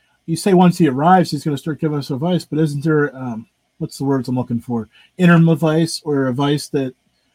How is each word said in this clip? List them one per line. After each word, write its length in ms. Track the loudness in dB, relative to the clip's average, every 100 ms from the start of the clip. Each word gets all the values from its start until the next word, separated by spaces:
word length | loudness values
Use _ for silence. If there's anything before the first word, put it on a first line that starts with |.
| _ _ -8
you 80 | -4
say 180 | 2
once 240 | 6 4 4
he 100 | 0
arrives, 440 | 2 4 4 2
he's 120 | -4
gonna 140 | -6 -6
start 220 | -6 -4
giving 180 | -4 -4
us 140 | -6
advice, 340 | -4 -2 -4 -4
but 140 | -2
isn't 240 | -2 -2
there, 320 | 0 0 0 -4
um, 320 | -10 -10 -14 _ _ _
what's 180 | -12 -6
the 60 |
words 240 | -2 -2 -2
I'm 80 | -4
looking 260 | -4 -6
for? 260 | -4 -6 -8 _ _ 0
Interim 320 | 4 6 4
advice 540 | 2 0 0 -2 -6 -4
or 220 | -2 -2
advice 400 | -2 -2 -2 -4
that 260 | -6 -6 -10 _ _ _